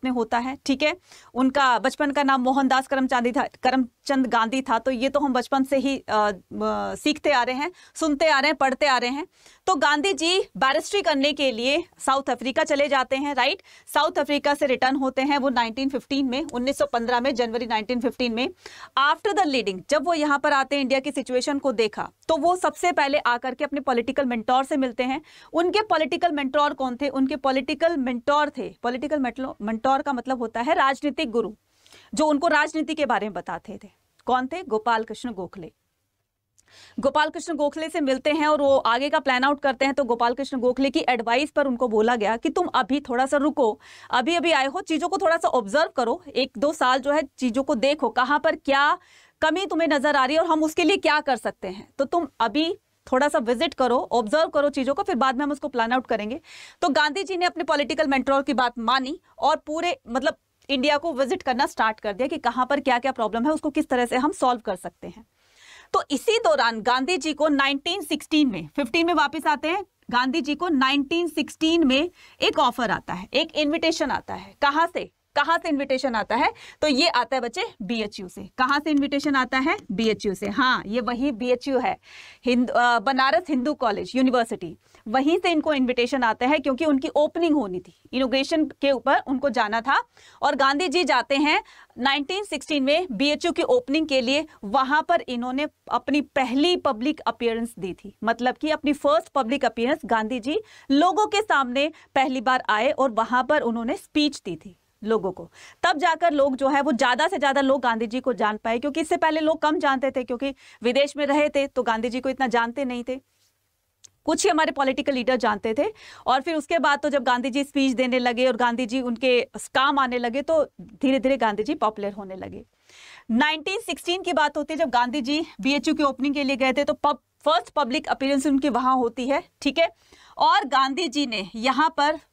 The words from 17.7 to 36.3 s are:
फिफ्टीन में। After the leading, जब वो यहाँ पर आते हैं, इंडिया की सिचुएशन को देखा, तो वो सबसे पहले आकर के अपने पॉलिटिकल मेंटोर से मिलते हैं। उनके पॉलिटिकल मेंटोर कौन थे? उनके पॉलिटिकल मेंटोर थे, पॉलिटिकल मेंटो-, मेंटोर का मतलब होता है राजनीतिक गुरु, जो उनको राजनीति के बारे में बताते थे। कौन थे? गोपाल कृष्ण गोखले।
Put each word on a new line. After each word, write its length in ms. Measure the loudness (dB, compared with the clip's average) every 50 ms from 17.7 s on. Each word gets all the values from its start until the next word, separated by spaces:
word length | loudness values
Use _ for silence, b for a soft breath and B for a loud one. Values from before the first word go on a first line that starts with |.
| -4 -4 -2 -2 -4 -2
फिफ्टीन 320 | -2 -2 -2 -2 -2 -2
में। 180 | -2 -2 -4 -4 B B B B B B B B _ 2
After 340 | 2 2 2 0 -2 0 0
the 120 | 2 2
leading, 440 | 2 0 0 0 -2 -4 -6 -4 -2
जब 160 | -2 0 0
वो 80 | 0 0
यहाँ 260 | 0 2 0 0 2
पर 140 | 2 2 2
आते 220 | 2 0 0 -2
हैं, 60 | -2
इंडिया 180 | 0 0 0 0
की 120 | -2 -2
सिचुएशन 480 | -4 -4 -4 -2 -2 -2 0 0 -2 -2
को 120 | -2 0
देखा, 380 | 0 0 0 0 -2 -6 -8 -10 -12 _ _
तो 100 | -2 0
वो 180 | 2 2 2 2
सबसे 360 | 2 0 -2 -2 0 0 0
पहले 260 | 2 2 2 2 0
आकर 380 | 0 0 0 0 0 -2 -6 -4
के 80 | -4 -4
अपने 160 | -4 -4 -4
पॉलिटिकल 460 | -2 0 0 0 0 0 0 0 0
मेंटोर 380 | 0 -2 -2 0 2 2 2 2
से 140 | 0 0
मिलते 260 | 0 0 0 -2 -2 -2
हैं। 180 | -2 -4 -6 B B B B B B 0
उनके 280 | 0 2 2 2 0
पॉलिटिकल 500 | 2 2 2 2 2 0 0 0 0 0
मेंटोर 420 | 0 -2 -2 0 2 2 2 2 0
कौन 240 | -2 -4 -6 -4 -4
थे? 80 | -4 -4
उनके 260 | 0 0 0 0 -2 -2 0 0
पॉलिटिकल 480 | 0 0 0 -2 -2 0 0 0 0
मेंटोर 520 | 0 -2 -2 -4 -2 0 0 2 2 2 0
थे, 260 | -2 -6 -10 -10 -10 -6 -4
पॉलिटिकल 360 | -4 -4 -4 -4 -2 -2 -2
मेंटो-, 360 | -2 -2 -4 -6 -8 -8 -8 -8
मेंटोर 400 | -6 -6 -4 -2 0 2 2 2
का 120 | 0 -2 -4
मतलब 260 | -4 -4 -4 -4 -4
होता 220 | -4 -4 -4 -4
है 120 | 0 2 2
राजनीतिक 580 | 4 4 2 2 0 -2 -4 -2 -2 -4 -2
गुरु, 220 | -2 -2 -2 -2 -6 -14 _ b b b b b b b b b -2
जो 120 | 2 2
उनको 220 | 2 2 2 2
राजनीति 460 | 2 2 2 2 0 -2 -4 -4 -4 -2
के 120 | -2 0
बारे 200 | 0 0 0 -2
में 80 | -4 -6
बताते 460 | -8 -8 -8 -8 -10 -10 -12 -16 -16 -18
थे। 60 | -20 _ _ _ _ _ _ _
कौन 220 | 0 0 0 0
थे? 160 | -2 -6 -8 -6
गोपाल 400 | -4 -4 -2 0 0 0 0 -2
कृष्ण 280 | -6 -10 -10 -10 -10
गोखले। 400 | -10 -10 -12 -12 -12 -16 -16 -18 -20 _ _ _ _ _ _ _ _ _ _ _